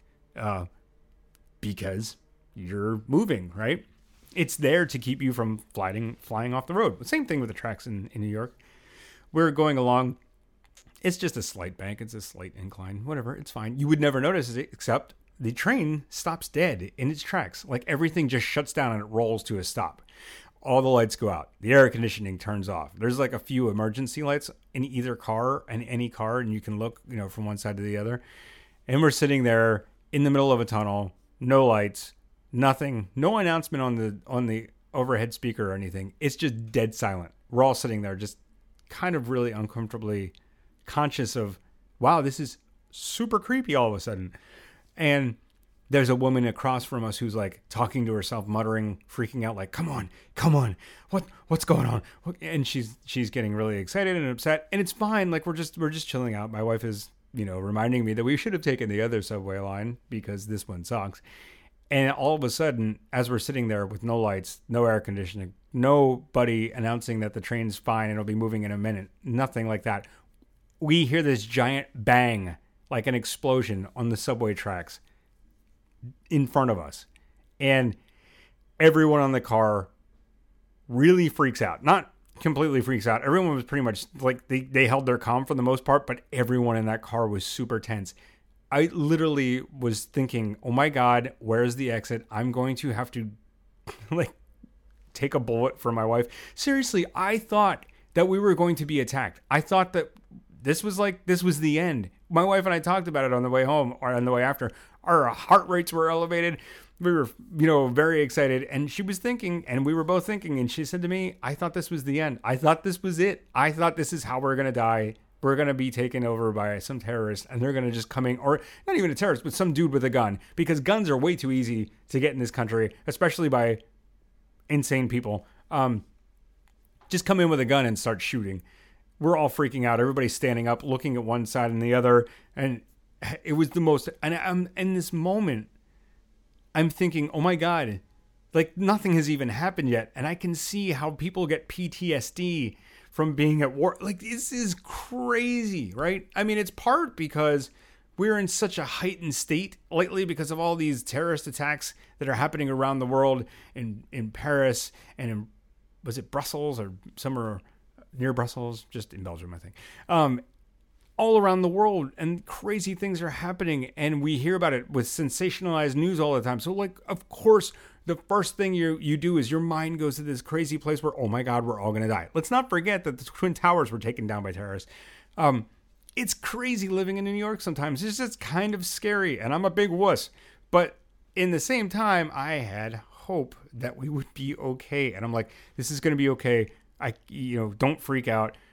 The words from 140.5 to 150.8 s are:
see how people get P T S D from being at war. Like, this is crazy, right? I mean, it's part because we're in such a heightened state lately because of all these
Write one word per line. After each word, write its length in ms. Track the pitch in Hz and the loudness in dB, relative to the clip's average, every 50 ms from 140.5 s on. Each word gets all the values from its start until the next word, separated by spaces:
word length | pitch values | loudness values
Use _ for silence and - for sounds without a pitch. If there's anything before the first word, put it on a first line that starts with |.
| 170 | -4
see 380 | 151 - - - 202 202 190 160 | -4 -6 -6 -6 -4 -2 -2 -2
how 180 | 131 151 156 151 | -2 -4 -6 -6
people 340 | 135 147 180 180 185 180 | -6 -6 -6 -2 -2 -2
get 220 | 147 156 151 - - | 0 -2 -4 -4 -8
P 200 | - - 180 170 | -8 -8 -8 -8
T 260 | - - 180 175 156 | -6 -6 -2 -2 -2
S 160 | 135 113 - | -2 -2 -6
D 460 | - - 180 180 170 160 131 110 - - _ - - - - _ | -6 -6 -4 -2 -2 -2 -2 -4 -6 -10 _ -20 -20 -20 -20 _
from 240 | - - 156 156 147 | -4 -2 0 0 2
being 260 | 135 147 151 151 151 | 4 4 4 4 4
at 140 | 147 135 127 | 2 0 2
war. 220 | 139 151 185 - - | 2 2 2 2 -2
Like, 200 | 180 196 208 175 | -6 -8 -8 -8
this 320 | 190 226 240 233 - - 277 | -8 -8 -8 -8 -6 -6 -4
is 200 | 247 240 202 175 | -4 -2 -4 -4
crazy, 1200 | - - - - - - - 247 247 247 247 240 233 240 240 247 240 233 214 196 170 123 95 90 | -6 -10 -12 -14 -14 -12 -10 -8 -6 -2 0 0 0 0 0 0 -2 -2 -2 -4 -4 -6 -6 -6
right? 320 | 113 147 170 190 190 - - - | -4 -2 -2 -2 -4 -6 -6 -4
I 80 | - 208 | -2 0
mean, 140 | 214 214 208 | 0 0 0
it's 120 | 208 - | -2 -4
part 460 | - - - 240 254 320 339 269 - | -6 -2 2 2 4 4 2 0 -4
because 540 | - 160 147 - 151 151 151 147 143 135 - - _ - _ - _ _ _ _ | -6 -6 -4 0 2 4 4 4 2 0 -4 -12 _ -20 _ -20 _ _ _ _
we're 220 | - 190 214 214 208 | 0 2 2 2 2
in 80 | 196 | 0
such 320 | 180 - - 220 190 - - | 0 0 -2 -2 -2 -2 -4
a 60 | 151 | -6
heightened 500 | 120 - - 180 185 190 - 170 160 131 | -6 -6 -4 -4 -4 -4 -4 -6 -6 -4
state 440 | - - - 143 160 190 196 - - _ _ | -4 -2 -2 -2 -2 -2 -4 -10 -18 _ _
lately 340 | 170 165 185 175 - 190 190 | 0 0 0 2 0 -2 -2
because 280 | 170 165 143 160 139 160 | -2 -2 -4 -4 -6 -4
of 80 | 160 | -2
all 160 | 165 170 170 | 0 0 0
these 260 | 165 | 0